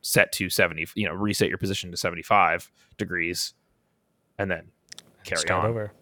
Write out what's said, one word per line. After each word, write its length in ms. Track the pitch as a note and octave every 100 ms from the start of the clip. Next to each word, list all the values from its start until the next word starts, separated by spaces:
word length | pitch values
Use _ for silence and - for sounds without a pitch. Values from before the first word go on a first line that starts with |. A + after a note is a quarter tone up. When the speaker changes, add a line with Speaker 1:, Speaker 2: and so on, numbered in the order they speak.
Speaker 1:
set 280 | - A#2 -
to 160 | - F#2
seventy, 380 | - F2+ D#2+ D#2+
you 140 | G#2 F#2+
know, 60 |
reset 340 | F2+ G#2 F#2+ F2+
your 100 | F#2
position 320 | G2 F#2+ F2
to 60 | F2
seventy-five 760 | F#2 E2+ - G#2 E2+ F2 - _ _ -
degrees, 560 | G2+ F2 E2+ F2 - _ _ _ _ _ _ _ _ -
and 100 | G2
then 200 | E2+ - _ _ - - _
carry 160 | - E2+
Speaker 2:
Start 240 | E2 F#2
Speaker 1:
on. 60 | G#2+
Speaker 2:
over. 220 | A2+ G#2 -